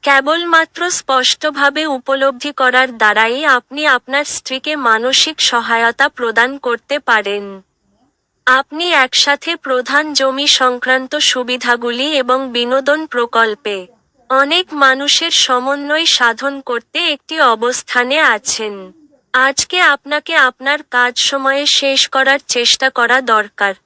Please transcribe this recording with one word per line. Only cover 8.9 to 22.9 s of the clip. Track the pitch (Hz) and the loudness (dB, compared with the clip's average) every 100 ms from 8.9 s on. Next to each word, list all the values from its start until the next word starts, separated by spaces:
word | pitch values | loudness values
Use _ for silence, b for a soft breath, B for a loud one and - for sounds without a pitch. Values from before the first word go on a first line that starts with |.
| 311 254 | 2 2
একসাথে | - - 285 - 339 | 0 0 0 -2 -6
প্রধান | - 254 240 277 311 | -2 -4 0 0 0
জমি | 277 269 262 285 - | 0 -2 0 0 2
সংক্রান্ত | 254 247 240 262 262 302 294 | 2 0 0 0 0 -2 0
সুবিধাগুলি | 262 240 247 247 240 233 240 277 302 | -2 -4 -4 -2 -2 -2 -4 -2 -2
এবং | 247 254 269 240 | 0 -2 -2 -4
বিনোদন | 240 262 269 302 311 | 0 0 0 -2 -2
প্রকল্পে | 247 240 233 226 208 214 196 180 _ _ _ _ | -4 -2 0 0 -2 -6 -8 -10 _ _ _ _
অনেক | 262 285 339 370 | 0 2 0 -2
মানুষের | 302 277 262 285 - 330 - - | 2 2 2 0 0 0 0 0
সমন্বয় | 254 254 285 285 302 330 - | 0 0 -4 -2 0 0 2
সাধন | 240 226 269 277 | 2 0 -4 -6
করতে | 262 240 _ 302 339 | -6 -8 _ -4 -4
একটি | 294 _ 320 269 | -4 _ 0 2
অবস্থানে | 220 240 254 - 247 247 285 302 214 | 2 -2 -4 -2 -2 0 2 2 2
আছেন। | - - 214 202 185 _ _ _ _ | -2 -6 -6 -8 -16 _ _ _ _
আজকে | 254 262 269 - 359 339 | 0 0 0 -4 2 2
আপনাকে | 285 277 294 294 320 262 | 2 -2 -6 -2 2 2
আপনার | - 262 294 302 247 | 0 -4 -4 -2 0
কাজ | 247 240 - | 0 0 -2
সময়ে | 277 269 277 285 - | -2 0 0 0 0
শেষ | 277 269 - 269 | 0 0 0 0
করার | 262 277 - | 2 0 0
চেষ্টা | 247 240 - | -2 0 0
করা | 262 | 0